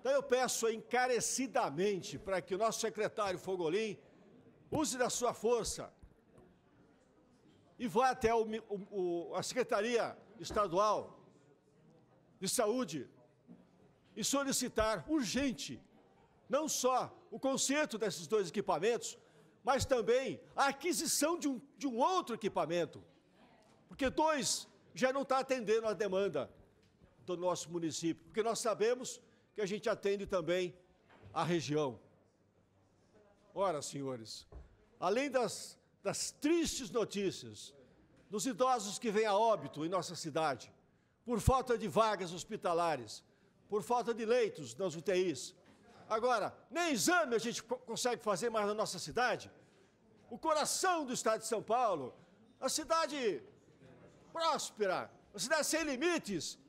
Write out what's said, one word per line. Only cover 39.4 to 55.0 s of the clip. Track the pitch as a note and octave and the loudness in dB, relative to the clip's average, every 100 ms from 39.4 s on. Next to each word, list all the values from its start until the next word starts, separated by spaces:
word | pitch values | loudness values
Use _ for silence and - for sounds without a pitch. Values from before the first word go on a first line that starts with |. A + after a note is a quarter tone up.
| A3+ G#3+ C3+ C#3+ | 4 4 -2 -6
em | D#3+ | -2
nossa | F#3 D#3+ E3+ | -2 -4 -8
cidade, | E3 D3 D#3 C3 - - _ _ _ _ | -4 0 0 -2 -8 -20 _ _ _ _
por | - A#3 | -4 2
falta | - C4 B3 A#3 | 4 4 2 0
de | G#3 | 2
vagas | D3+ A3 G3+ F3+ | 4 4 2 -4
hospitalares, | F3 - G#3+ F#3 E3+ E3+ D3 A2 - _ _ _ _ _ | -8 -10 -6 0 2 2 0 -6 -14 _ _ _ _ _
por | G#3 | -4
falta | - B3 A3+ | 0 0 0
de | A#3 | -2
leitos | A3 B3 A3 - C3 | 2 2 2 -2 -12
nas | A#2 F#3+ | -4 -4
U | D#3+ | -2
T | F3 F#3 | 0 2
Is, | F#3 C3+ - - - - - - - | 2 -2 -8 -16 -20 -20 -20 -20 -4
agora, | A3 B3 A#3 D#3+ - - | 0 2 2 0 -6 -8
nem | D4+ F4 | -2 2
exame | B3+ D4 F4 D4 | 2 4 4 4
a | A3+ | 0
gente | A#3+ G3+ | -2 -6
co-, | - B3 | -6 -8
consegue | - A3+ B3 A#3 | -6 -2 -2 0
fazer | - F#3 A#3 | 0 0 0
mais | A3 G3+ | 0 0
na | |
nossa | G#3+ F#3 F3+ | 0 -2 -4
cidade. | - G#3 B3 F3 G2+ - - _ _ _ _ - - | -6 0 2 0 -4 -20 -20 _ _ _ _ -20 -16
O | - | -4
coração | D#4+ D4+ B3+ - F#4+ E4+ | 2 2 2 2 4 2
do | C4+ | 0
estado | A#3+ A3+ - | 0 2 0
de | - | 0
São | G#3+ | -4
Paulo, | - A#3 A#3 E3+ B2 - - - - _ | 2 2 4 2 -4 -12 -20 -20 -20 _
a | C4 | -2
cidade | - D#4 E4 D#4 C#4+ A#3 D3 G2 - - - - - - - - | -2 0 0 2 0 0 -2 -8 -20 -20 -20 -20 -20 -20 -20 -12
próspera, | E4 E4 C4+ - - G3 E3 | 0 2 2 -2 -2 0 0